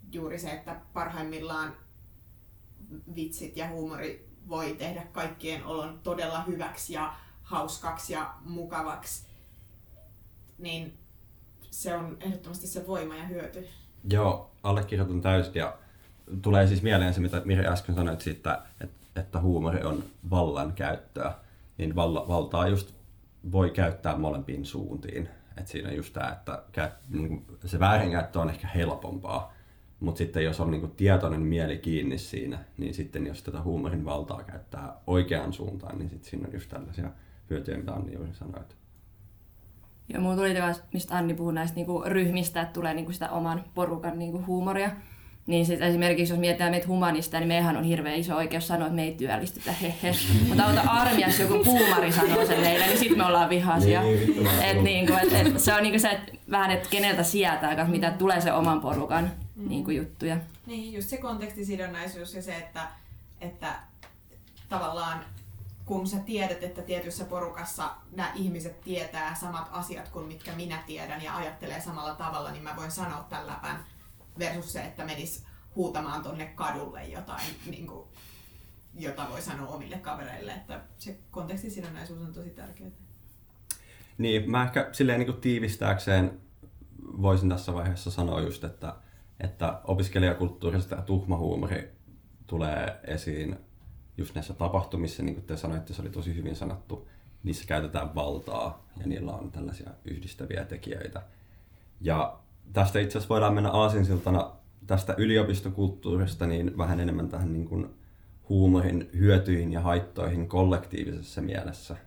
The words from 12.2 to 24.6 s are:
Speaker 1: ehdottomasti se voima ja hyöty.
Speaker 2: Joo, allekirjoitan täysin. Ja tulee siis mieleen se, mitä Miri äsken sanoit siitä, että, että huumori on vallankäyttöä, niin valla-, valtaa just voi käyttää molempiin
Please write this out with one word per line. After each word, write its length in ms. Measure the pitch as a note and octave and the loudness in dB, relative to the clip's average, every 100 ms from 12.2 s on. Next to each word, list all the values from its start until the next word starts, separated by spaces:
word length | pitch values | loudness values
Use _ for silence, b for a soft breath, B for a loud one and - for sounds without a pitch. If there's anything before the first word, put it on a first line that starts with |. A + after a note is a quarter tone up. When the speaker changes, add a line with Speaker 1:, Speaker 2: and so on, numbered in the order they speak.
Speaker 1:
ehdottomasti 460 | F#3+ F#3 E3+ F3 F3+ | -6 -6 -8 -12 -8
se 200 | F3+ F3+ | -10 -6
voima 300 | F#3 D#3+ D#3 | -6 -6 -10
ja 80 | F3 | -8
hyöty. 400 | F3 D#3+ F3+ F#3 - - - G2 | -8 -8 -12 -16 -18 -20 -12 2
Speaker 2:
Joo, 400 | G2+ G#2 - - - | 4 4 0 -6 -8
allekirjoitan 580 | G2+ G2+ G2 G2 F#2+ F2 | 0 0 2 0 0 2
täysin. 320 | F#2 F#2+ F2 | 4 4 4
Ja 240 | E2 D#2+ - b b b - - F#2+ | -2 -4 -6 b b b -20 -10 -2
tulee 240 | G2+ G2+ G2 | 6 8 8
siis 160 | F#2+ | 6
mieleen 320 | G#2+ G2 F2+ | 4 4 4
se, 60 | F2+ | 4
mitä 220 | F2+ F2+ | 2 0
Miri 220 | F#2+ F#2+ F2 | 2 4 4
äsken 280 | F2+ - | 0 0
sanoit 260 | F2 F2 E2 | 0 0 0
siitä, 420 | E2 D2+ D#2+ D2 - - | -4 -4 -4 -4 -6 -14
että, 400 | - - - - | -14 -14 -10 -8
että 200 | F#2+ F#2 | -4 2
huumori 420 | F2+ F2 D#2+ D#2+ | 4 4 2 0
on 220 | D2+ D2 - - F2 | 0 -4 -6 -12 0
vallankäyttöä, 1040 | F#2 E2 C#2+ D2+ - C#2+ - - - B1+ - b b b - | 2 2 0 -4 -4 -4 -4 -8 -6 -6 -6 b b b -6
niin 160 | E2 | -2
valla-, 340 | E2 E2+ D#2+ - | 0 2 0 0
valtaa 400 | F2 D2+ - F#2 | 0 2 2 4
just 260 | G2 F#2+ - - - - - F2 | 2 0 -14 -20 -20 -20 -14 -2
voi 180 | F#2 F2 | 2 4
käyttää 460 | - E2+ E2+ E2 D2+ | 4 0 0 -2 0
molempiin 480 | D#2 C#2 C#2 C#2+ | -2 -2 -6 -8